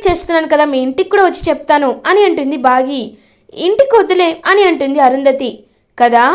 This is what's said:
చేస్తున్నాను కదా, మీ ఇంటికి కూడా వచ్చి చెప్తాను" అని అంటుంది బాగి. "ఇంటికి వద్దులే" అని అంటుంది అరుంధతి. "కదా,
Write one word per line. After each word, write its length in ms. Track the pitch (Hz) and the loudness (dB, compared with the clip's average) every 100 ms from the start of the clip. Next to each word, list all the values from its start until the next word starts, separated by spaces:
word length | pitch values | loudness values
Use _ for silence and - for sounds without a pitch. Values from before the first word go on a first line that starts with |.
| 403 | 2
చేస్తున్నాను 420 | 339 - 330 311 | 0 0 -2 0
కదా, 120 | 294 302 | 0 0
మీ 120 | 269 254 | -2 -4
ఇంటికి 240 | 262 370 | -4 -2
కూడా 100 | 415 370 | 2 2
వచ్చి 140 | 349 - | 0 -4
చెప్తాను" 400 | 294 - 294 277 - - | -4 0 0 0 -4 -2
అని 120 | 381 392 | 0 2
అంటుంది 300 | 320 269 294 254 | 0 -4 -2 0
బాగి. 340 | 254 262 285 - - _ _ _ - 339 | 0 -2 -6 -10 -14 _ _ _ -6 -2
"ఇంటికి 280 | 440 539 453 | 0 2 2
వద్దులే" 320 | 320 370 339 320 - | 2 0 0 -2 -2
అని 140 | 392 381 | 2 2
అంటుంది 300 | 294 277 285 262 | 0 -2 0 2
అరుంధతి. 420 | 269 277 262 254 220 _ _ _ - | 2 0 -2 -4 -10 _ _ _ -2
"కదా, 260 | 240 233 247 | 2 2 2